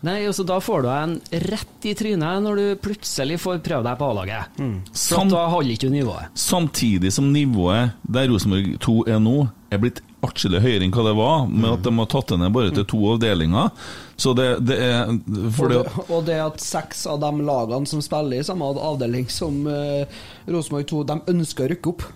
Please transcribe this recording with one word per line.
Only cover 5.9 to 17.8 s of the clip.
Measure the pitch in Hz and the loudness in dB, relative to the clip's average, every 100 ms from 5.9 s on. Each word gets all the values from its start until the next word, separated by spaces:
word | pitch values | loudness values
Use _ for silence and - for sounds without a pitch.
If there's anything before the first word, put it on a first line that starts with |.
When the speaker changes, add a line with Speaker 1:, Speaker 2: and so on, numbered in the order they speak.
Speaker 1:
nivået. | 143 127 87 82 | 2 0 -4 -8
Speaker 3:
samtidig | - - 180 160 - 120 95 92 | -6 0 2 0 0 2 4 2
som | 98 139 | 2 2
nivået | 143 143 113 87 104 123 - - | 4 4 2 4 2 0 -2 -4
der | 120 131 | 0 2
Rosenborg | 110 104 95 98 - | 2 2 2 0 -2
to | - 113 113 | 2 2 4
er | 110 | 4
nå, | 110 135 135 - - | 4 4 2 -2 -6
er | 101 | 0
blitt | 117 - - - | 0 -2 -18 -6
atskillig | - - 101 87 | -6 -2 0 2
høyere | 120 107 | 4 4
enn | 92 | 2
hva | 110 110 | 2 2
det | 107 | 4
var, | 117 160 123 | 4 4 2
med | - 113 | 2 2
Speaker 2:
Mm. | |
Speaker 3:
at | 117 | 2
de | 107 117 | 2 0
har | 110 | 2
tatt | 131 127 | 0 0
det | 92 | 0
ned | 90 | 2
bare | 117 110 | 2 2
til | 82 | 0
to | 104 110 104 113 | 0 2 2 2
avdelinger. | 113 95 80 92 196 - - - - - | 2 2 2 2 2 -2 -16 -16 -18 -4
Så | 135 123 | 0 2
det, | 127 123 123 | 2 2 0
det | 135 | 2
er, | 123 120 110 117 - 107 110 | 2 0 0 -2 -2 -4 -2
for | 113 | 0
Speaker 2:
Og | 135 | 2
Speaker 3:
det | 120 | 2
Speaker 2:
det, | - 151 - | 0 -4 -2
og | 165 160 | -2 0
det | 160 156 | -2 -2
at | 156 | -6
seks | - 165 - - - | -6 -6 -6 -10 -6
av | 147 | -2
de | 147 147 | -2 0
lagene | 147 139 113 123 | 0 0 0 -2